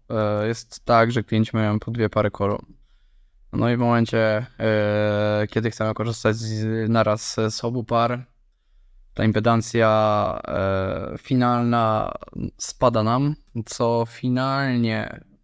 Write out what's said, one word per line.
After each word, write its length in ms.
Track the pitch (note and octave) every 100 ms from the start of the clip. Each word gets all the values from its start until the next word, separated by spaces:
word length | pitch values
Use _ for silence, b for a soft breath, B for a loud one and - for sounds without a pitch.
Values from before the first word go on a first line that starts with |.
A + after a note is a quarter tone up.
| -
e, 380 | A2+ G#2+ G#2 A2
jest 360 | A#2 - -
tak, 280 | - A#2 A2+
że 100 | A#2+
klienci 280 | - A2 A2
mają 240 | A2+ G#2+ G#2+
po 120 | -
dwie 180 | A#2 G#2+
pary 220 | G#2+ G#2
kolumn. 440 | - G2+ G2+ - - _ _ _ _ _ _ -
No 180 | - A#2
i 60 | A#2+
w 20 |
momencie, 680 | A#2+ A#2 A2+ A2+ A2 G#2+ B2 -
e, 840 | A2 G#2+ G#2 G#2 G#2 G#2 G#2 G#2 G#2+
kiedy 200 | - A2+
chcemy 240 | - A2
korzystać 420 | A2 A#2 A2+ A2+ A2+
z, 520 | A2 G#2+ A2 A2+ A2
naraz 460 | A2+ G#2+ G#2 - - A2
z 160 | -
obu 200 | A#2 B2
par, 400 | G#2+ A#2 A#2 B2 - _ _ _ _ _ - - -
ta 100 | -
impedancja, 1160 | A2 G#2+ A#2 A2+ A2+ A#2 A2 G#2+ G#2+ G#2 G#2 - -
e, 680 | - G2 F#2+ F#2+ - - -
finalna 920 | - B2+ B2 A#2+ A#2+ A#2+ A2 G#2+ G1+ G1+ - - - -
spada 440 | - - B2+ A2+
nam, 320 | A2 B2+ D3 D3+ _ A#2 -
co 380 | - A#2 A#2 A#2
finalnie 1120 | - B2+ B2 C3+ C#3 C3+ A#2+ A2+ A2 - - - _